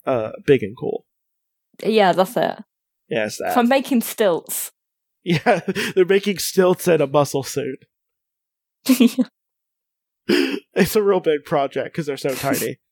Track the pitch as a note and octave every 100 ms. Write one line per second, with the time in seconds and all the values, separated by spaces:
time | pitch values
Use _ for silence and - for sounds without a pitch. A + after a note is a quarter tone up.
0 | - B2+ A2 - - C3+ G2 A#2 - -
1 | _ _ _ _ _ _ _ - - A3
2 | F#3+ E3 F#3+ - E3 - - _ _ _
3 | - A3+ A2 - - B3+ A#3 C#4 C4+ B3
4 | - - G#3 D#3+ - - - - _ _
5 | _ _ - E3 - F#3 - F#3+ A3+ F#3
6 | F3+ G3 G#3 F3+ - F#3 F#3 F3+ - D#3+
7 | C#3+ D3 C#3 C#3 C3 - B2+ C3+ _ _
8 | _ _ _ _ _ _ _ _ - B3+
9 | A#3+ - - _ _ _ _ _ _ _
10 | _ _ - - C4+ - - - F#3+ A3
11 | G3+ F#3 E3+ D3+ - D3+ C#3 C#3+ A2 -
12 | D3 C3+ C#3+ B2+ C#3 - A2+ C3+ _